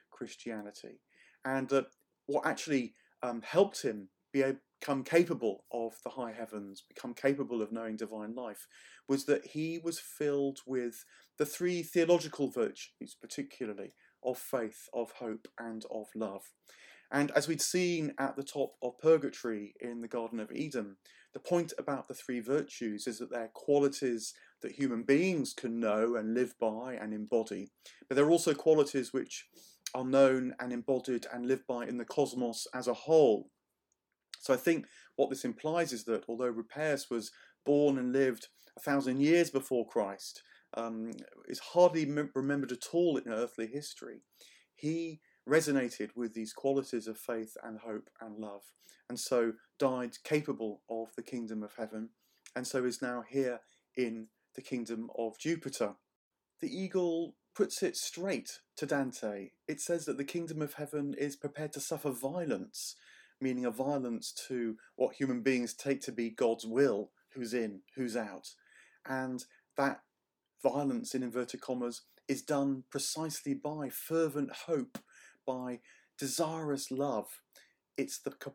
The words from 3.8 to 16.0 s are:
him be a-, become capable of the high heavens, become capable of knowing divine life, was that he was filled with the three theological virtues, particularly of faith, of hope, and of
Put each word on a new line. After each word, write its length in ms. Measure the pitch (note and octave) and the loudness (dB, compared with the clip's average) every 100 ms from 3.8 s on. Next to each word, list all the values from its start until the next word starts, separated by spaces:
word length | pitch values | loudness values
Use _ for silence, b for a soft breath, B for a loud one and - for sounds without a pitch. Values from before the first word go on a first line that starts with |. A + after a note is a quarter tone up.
him 260 | C3+ G#2+ F#2+ _ _ | -4 -4 -10 _ _
be 80 | C#3 | 2
a-, 160 | C3+ C#3 _ - | 2 0 _ -10
become 240 | - C3+ | -4 -2
capable 600 | B2+ E3+ F3 C3 A#2 - - | 4 4 4 2 0 -2 -6
of 240 | A#2+ A#2 - | -4 -4 -6
the 80 | A#2+ | -12
high 220 | C3 A#2+ | -8 -8
heavens, 500 | A2+ A2 G#2+ G2 G2 - | -8 -10 -10 -12 -14 -18
become 260 | - B2 | -12 -12
capable 480 | A#2+ C3+ C#3 B2 A#2+ | 0 0 0 -2 -2
of 80 | G#2+ | -2
knowing 260 | A2+ A2+ G#2+ | -4 -6 -6
divine 380 | G#2+ A2 G#2+ | -6 -8 -8
life, 320 | A#2+ A#2+ G#2 - B B B - | -8 -10 -12 -16 B B B -2
was 200 | C#3 C#3+ | -2 2
that 220 | D3+ - | 0 0
he 300 | D3+ D#3+ E3 | -6 -4 -4
was 220 | E3 E3 | -6 -6
filled 600 | - - D3 C#3+ C#3 C3+ - | -10 -4 0 0 0 -4 -4
with 380 | C3 A#2+ A2+ - B B - | -2 -2 -6 -18 B B -4
the 80 | D3+ | -4
three 360 | - F3+ F3 | 0 -2 -2
theological 640 | E3 F3+ E3 F3 D#3+ - C3+ | 0 2 6 4 4 -2 -2
virtues, 680 | B2+ G#2+ - - - G#2+ - | 2 -2 -2 -16 -14 -16 -16
particularly 720 | A2 - C#3 - A#2 G2+ G2+ _ b b | -12 -8 -8 -8 -8 -8 -12 _ b b
of 140 | C3 B2 | -4 -4
faith, 500 | - B2+ A2 - - | -4 -4 -4 -8 -8
of 180 | A#2 A2+ - | -6 -6 -6
hope, 280 | A#2+ A2 - - | -8 -8 -12 -12
and 260 | A#2 A2 - | -10 -10 -8
of 160 | A2+ | -10